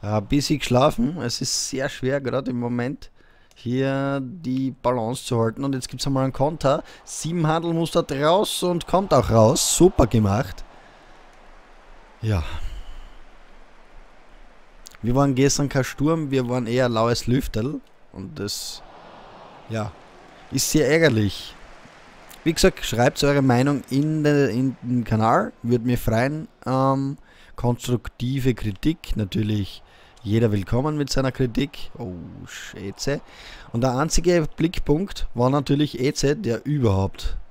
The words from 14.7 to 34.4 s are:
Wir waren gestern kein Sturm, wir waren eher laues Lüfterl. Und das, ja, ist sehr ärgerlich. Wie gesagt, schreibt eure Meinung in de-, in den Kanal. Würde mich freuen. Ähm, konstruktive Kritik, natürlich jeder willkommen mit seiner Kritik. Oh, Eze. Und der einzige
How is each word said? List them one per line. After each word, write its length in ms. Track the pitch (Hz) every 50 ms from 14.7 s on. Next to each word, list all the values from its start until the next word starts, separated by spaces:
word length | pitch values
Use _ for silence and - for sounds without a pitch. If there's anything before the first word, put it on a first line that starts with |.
| - - - - - -
Wir 140 | - 113 123
waren 200 | 135 139 139 131
gestern 340 | 123 135 143 - - 147 131
kein 140 | - 139 127
Sturm, 480 | - - - 135 151 165 165 156 139
wir 160 | 135 131 127
waren 200 | 120 123 127 120
eher 200 | 110 117 127 131
laues 400 | 123 117 110 113 117 120 - -
Lüfterl. 540 | 113 120 139 - - - 110 110 135 160 269 - - - _ - -
Und 280 | - - 95 92 - -
das, 420 | 101 104 - - - - - - - - - - - - - - - - - - - - - - - -
ja, 220 | 113 110 104 104 - - - - - - - - - - - -
ist 200 | - - - -
sehr 180 | - 156 143 123
ärgerlich. 640 | 147 165 165 151 117 110 104 98 - - - - - - - - - - - - - - - - - - - - - - -
Wie 100 | 156 165
gesagt, 320 | - - 190 - - -
schreibt 380 | - - 113 120 139 147 - -
eure 180 | 143 143 143
Meinung 420 | 135 135 123 120 131 143 143 127 - -
in 340 | 131 135 147 156 156 156 147
de-, 280 | 147 147 143 139 120
in 260 | 101 120 131 135 120 -
den 220 | - 123 127 123 113
Kanal. 480 | 104 120 110 113 110 127 170 214 - - - -
Würde 220 | 117 120 120 113
mich 140 | 123 123 117
freuen. 480 | - - 110 113 123 135 151 156 156 - _ _ -
Ähm, 520 | 123 127 131 135 135 135 135 139 135 143 - - _ - - - - -
konstruktive 1000 | - - 120 123 110 - 117 123 110 - - _ _ 123 123 135 139 120 131 120
Kritik, 640 | - - 110 98 - - 147 165 - - - -
natürlich 680 | - 107 92 - - 110 104 107 104 98 - - - - - - - - - - - -
jeder 280 | 101 104 113 120 110
willkommen 460 | 104 101 95 - - - 135 156 151
mit 140 | 151 143 135
seiner 200 | - 135 135 131
Kritik. 600 | - - 131 123 110 - 143 139 - - - - -
Oh, 160 | - - - 90 87 - 95 90 87 87 92 - - - - -
Eze. 480 | - - 101 98 - - - 143 131 - - - - - - - - - -
Und 100 | - 117
der 140 | 117 - 120
einzige 520 | 127 151 160 - - 165 175 180 175